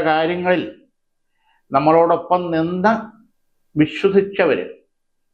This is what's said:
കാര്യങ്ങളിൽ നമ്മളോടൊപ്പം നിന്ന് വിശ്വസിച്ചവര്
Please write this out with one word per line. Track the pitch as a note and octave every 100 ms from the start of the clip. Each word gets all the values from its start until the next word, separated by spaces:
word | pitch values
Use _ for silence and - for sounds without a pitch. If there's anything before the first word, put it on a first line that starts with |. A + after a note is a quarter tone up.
കാര്യങ്ങളിൽ | D#3+ D#3 D#3+ F3 F3+ F3 A2 - _ _ _ _ _ _ _ _ -
നമ്മളോടൊപ്പം | C3+ D3+ E3 E3+ E3 - F3+ F3
നിന്ന് | D#3+ E3 F3+ G3+ A3+ - - _ _ _ _ _ D3
വിശ്വസിച്ചവര് | D3+ - G3 G3 G3 G3 E3+ G#2 F2+ - _ _ _ _ _